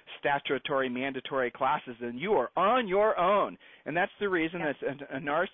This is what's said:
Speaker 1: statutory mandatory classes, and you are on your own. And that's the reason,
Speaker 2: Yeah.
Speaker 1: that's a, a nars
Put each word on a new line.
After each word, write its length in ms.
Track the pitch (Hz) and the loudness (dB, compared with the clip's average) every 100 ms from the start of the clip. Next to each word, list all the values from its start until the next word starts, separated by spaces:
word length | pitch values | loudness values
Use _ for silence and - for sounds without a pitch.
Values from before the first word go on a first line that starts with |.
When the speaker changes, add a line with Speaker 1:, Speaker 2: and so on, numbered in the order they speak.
| - - | -20 -4
Speaker 1:
statutory 680 | 147 143 - 135 - 139 131 | 0 0 0 -4 0 0 0
mandatory 640 | 123 135 131 - 139 123 | -2 -4 -6 -4 -2 -2
classes, 440 | - 131 147 - 117 | 0 0 0 -4 -8
and 200 | 120 120 | -8 -4
you 140 | 180 | 0
are 180 | 190 - - | 2 2 2
on 320 | 190 247 220 | 2 2 2
your 300 | 190 214 190 | 4 4 4
own. 380 | 180 202 139 90 - - - | 4 4 2 -4 -18 -16 -6
And 120 | 160 | -2
that's 140 | 202 - | -2 -2
the 100 | 202 | -2
reason, 300 | 180 160 175 | 0 0 -2
Speaker 2:
Yeah. 140 | 156 135 | -4 -2
Speaker 1:
that's 220 | 147 139 139 | -4 -6 -8
a, 60 | 135 | -8
a 20 | |
nars 280 | 143 151 190 | -2 0 0